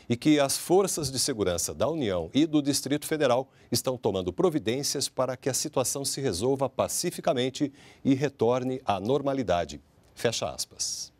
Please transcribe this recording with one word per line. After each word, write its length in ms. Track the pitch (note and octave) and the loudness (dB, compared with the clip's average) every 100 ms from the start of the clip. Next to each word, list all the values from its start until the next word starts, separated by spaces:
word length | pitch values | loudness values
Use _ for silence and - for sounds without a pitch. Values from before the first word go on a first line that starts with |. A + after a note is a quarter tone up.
| - | -4
e 80 | A#2+ | 0
que 240 | D#3 D3 | 4 4
as 180 | C3+ - | 4 0
forças 520 | - F3+ F#3+ - C3+ | 2 4 4 0 -4
de 80 | C3 | -2
segurança 540 | - A2+ F#2 F2 - | -2 0 0 0 -2
da 160 | D#2 A2+ | -2 -2
União 400 | E3 A2 F2+ D#2+ | 0 0 0 0
e 100 | C3 | 2
do 160 | D#3+ D3+ | 2 2
Distrito 460 | C#3 - B2+ D3 - | 2 0 0 -4 -2
Federal 420 | D#3 C#3 A#2+ C3+ _ - | 0 2 2 -2 _ -4
estão 260 | A#2+ - B2+ | -4 -2 -2
tomando 360 | A#2 F#2+ F#2 | 0 0 -2
providências 760 | F2+ F3+ D3+ G#2 B2+ C#3+ C#3+ - | 0 0 0 -2 -2 -2 -4 -4
para 280 | - B2+ B2+ | -2 -2 -2
que 120 | C#3 | -4
a 60 | |
situação 500 | B2+ D3+ C#3+ B2 C#3+ | -2 -2 -2 -2 -2
se 160 | C3+ - | -4 -2
resolva 480 | C3+ F2 B2 C#3 C3+ | -2 0 0 0 0
pacificamente 1040 | - G2 - F3 E3+ E3+ C3+ C3 - C#3 - - - | 0 -2 -2 -4 -2 0 0 0 0 -4 -4 -20 -4
e 80 | - | 0
retorne 680 | C3+ C#3 - A2+ B2+ B2+ C3 | 2 0 0 2 2 0 -4
à 140 | - G2 | -2 0
normalidade. 840 | G2+ C#3+ C#3 C3+ G2+ F2 E2 D2 - _ _ | 2 0 0 -2 0 0 0 -8 -18 _ _
Fecha 360 | - A#2 A2 F2 | -4 -2 -2 -4
aspas. 640 | C2+ - - - - - _ | -6 -10 -8 -8 -8 -12 _